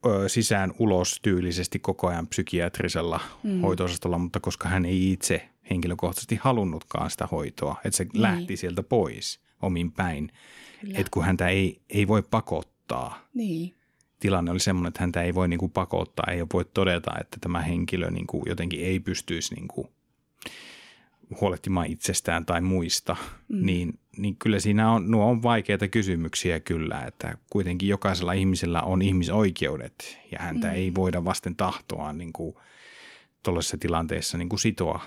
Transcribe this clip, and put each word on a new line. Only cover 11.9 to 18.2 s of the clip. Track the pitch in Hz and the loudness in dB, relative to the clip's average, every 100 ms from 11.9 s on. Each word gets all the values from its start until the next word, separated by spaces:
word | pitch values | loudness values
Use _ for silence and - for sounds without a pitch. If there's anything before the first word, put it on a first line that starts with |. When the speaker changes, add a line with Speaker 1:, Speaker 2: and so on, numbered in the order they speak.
Speaker 1:
ei | 101 98 | 0 4
voi | 107 98 | 2 2
pakottaa. | 110 - 80 - _ _ 120 123 - - | -2 0 -6 -6 _ _ -6 -6 -10 -10
Speaker 2:
Niin. | 247 220 160 175 _ _ _ _ _ | -4 -2 -2 -6 _ _ _ _ _
Speaker 1:
Tilanne | - 95 85 | 2 2 2
oli | 90 | 0
semmoinen, | - 92 87 | 2 2 0
että | - | 0
häntä | 87 87 | 0 0
ei | 87 | 0
voi | 87 90 | 2 2
niinku | 85 90 | 2 0
pakottaa, | - 90 87 87 - - | -2 0 -2 -2 -2 0
ei | 87 82 | 0 0
voi | 90 87 | 0 0
todeta, | - 95 87 - 78 | 2 4 4 0 -6
että | 78 - | -8 -6
tämä | 92 87 | -2 0
henkilö | 80 85 87 90 87 | 0 0 0 -2 -2
niinku | 87 | -2